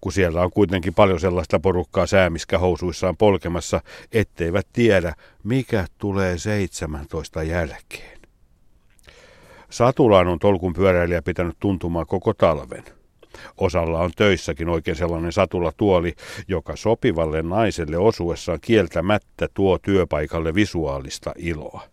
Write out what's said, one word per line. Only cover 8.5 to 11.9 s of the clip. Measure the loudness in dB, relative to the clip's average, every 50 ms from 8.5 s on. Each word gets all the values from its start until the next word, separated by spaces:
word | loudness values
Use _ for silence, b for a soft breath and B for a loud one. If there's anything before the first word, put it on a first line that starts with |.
| _ _ _ _ _ _ _ _ _ _ B B B B B B B B B B B B B B
Satulaan | -2 2 2 2 4 4 6 6 8 6 6 4
on | 0 2
tolkun | 2 2 2 2 0 -4 -2
pyöräilijä | 2 2 4 4 4 2 0 0 -2 -2
pitänyt | -4 -4 -4 -4 -6 -6 _
tuntumaa | -2 -2 -2 -2 -2 -4